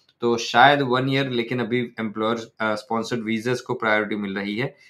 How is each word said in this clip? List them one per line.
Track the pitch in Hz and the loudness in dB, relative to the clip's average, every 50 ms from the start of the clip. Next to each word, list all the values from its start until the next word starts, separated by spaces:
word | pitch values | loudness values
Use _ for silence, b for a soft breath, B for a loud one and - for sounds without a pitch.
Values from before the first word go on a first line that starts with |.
| b b _ _ | b b _ _
तो | 120 120 117 | 0 0 0
शायद | 113 - - - 120 127 143 147 143 | 0 -2 2 6 6 8 8 6 4
वन | 139 120 123 131 131 139 | 2 2 2 2 2 2
ईयर, | 135 135 131 117 | 0 0 0 0
लेकिन | 123 120 113 - 127 123 | -2 -4 -2 -2 -2 -4
अभी | 117 104 123 123 120 120 - - | -2 -2 -2 -2 -2 -4 -6 -6
एम्प्लॉयर, | 110 107 101 110 110 110 117 | -6 -6 -4 -2 -2 0 -2
uh, | 113 113 - _ _ 110 110 107 | -2 -6 -10 _ _ -2 -2 -2
स्पॉन्सर्ड | 107 - - 113 113 113 - 127 117 107 | -4 -4 -4 -4 -4 -2 -4 -4 -4 -2
वीजास | 110 113 110 107 123 123 123 | -2 -4 -2 -2 -2 -4 -2
को | - - - | -4 -6 -6
प्रायोरिटी | - 113 110 107 107 104 101 110 | -2 0 0 2 2 0 0 -4
मिल | 104 104 98 95 | -4 -4 -4 -4
रही | 101 98 104 101 | -4 -4 -4 -4
है, | 110 135 - b b b | -4 -4 -6 b b b